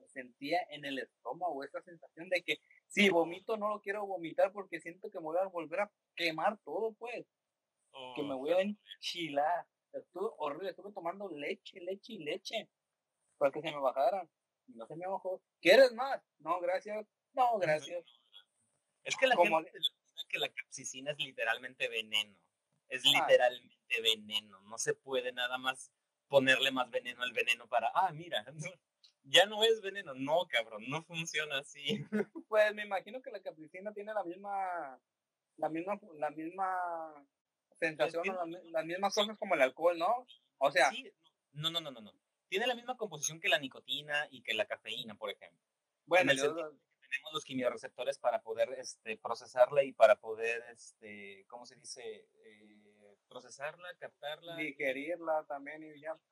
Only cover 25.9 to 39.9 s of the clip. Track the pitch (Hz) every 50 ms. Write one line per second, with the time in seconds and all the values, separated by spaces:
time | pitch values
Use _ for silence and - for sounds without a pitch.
25.9 | _ _ _ _ _ _ _ - 139 139 131 131 131 120 135 135 131 131 123 120
26.9 | 123 127 123 123 123 120 123 123 113 120 117 120 120 120 120 113 123 117 113 120
27.9 | - 165 190 185 156 151 170 175 139 110 107 131 151 160 165 175 185 - _ _
28.9 | _ _ _ - _ _ _ 139 139 165 190 208 214 208 220 226 226 220 190 196
29.9 | 190 202 190 147 131 131 135 143 156 175 180 160 - 120 113 110 110 104 110 127
30.9 | 143 160 170 - 170 160 165 160 - 151 156 151 143 135 139 - - 143 143 143
31.9 | 156 - 147 - 214 208 196 - - 339 - - 220 214 214 214 208 208 208 208
32.9 | 196 185 175 208 220 262 262 269 220 196 - 190 160 156 156 151 - 185 196 214
33.9 | 208 202 202 214 220 214 185 170 175 190 202 202 202 196 190 185 175 170 151 135
34.9 | 131 127 _ _ _ _ _ _ _ _ _ _ _ - 156 151 156 165 175 190
35.9 | 208 196 - 196 156 147 151 147 147 156 160 165 180 190 190 185 185 180 180 175
36.9 | 170 165 160 156 156 143 143 _ _ _ _ _ _ _ _ _ _ - 170 160
37.9 | 156 147 151 165 165 165 180 196 190 180 170 165 165 175 - - - 160 160 160
38.9 | 170 185 196 196 - 220 202 208 214 - 214 202 180 151 131 131 - - 160 175